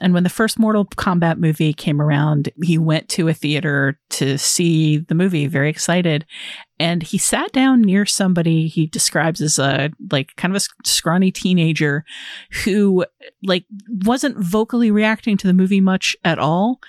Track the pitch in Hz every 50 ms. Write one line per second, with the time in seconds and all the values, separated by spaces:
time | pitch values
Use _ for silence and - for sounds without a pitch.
0 | - 180 175 175 180 175 - - 220 220 - - 220 214 214 208 196 - - -
1 | - 190 180 175 175 165 160 - 170 156 151 - 160 151 147 - - 170 147 147
2 | 147 151 143 143 151 151 151 143 143 - - - 175 170 165 160 160 160 156 160
3 | - - - - 165 160 156 - - 143 147 139 139 151 143 139 139 139 135 -
4 | _ _ - - 139 135 135 143 - - - - 175 170 160 156 156 151 151 151
5 | 165 - 160 170 185 196 180 151 143 139 170 139 143 151 151 - - - 170 180
6 | 175 165 151 147 156 - - - - - - - - - _ - 160 165 175 170
7 | 165 - - 185 - - - 240 320 - - 269 262 269 262 240 220 190 185 202
8 | 202 - - - 196 185 180 170 165 165 165 160 160 160 - 170 156 156 - 165
9 | - - - 156 156 160 165 - 151 151 - 147 135 139 139 135 139 156 - -
10 | - 190 151 135 - - _ - - 180 190 196 - - - - - - - -
11 | - 165 170 185 190 185 - - - 185 185 175 160 165 156 151 156 147 143 156
12 | - - - - - - - - - _ - - - 214 190 214 202 196 185 185
13 | - - _ _ - - - _ 190 190 185 180 - _ 214 196 - - 233 185
14 | 190 226 254 269 - 277 - - 190 170 202 214 226 - 247 233 240 214 208 208
15 | 214 214 220 - - 233 202 196 - 185 180 185 190 190 202 196 190 190 190 190
16 | - - - - - 170 156 - 127 151 165 180 202 240 254 - -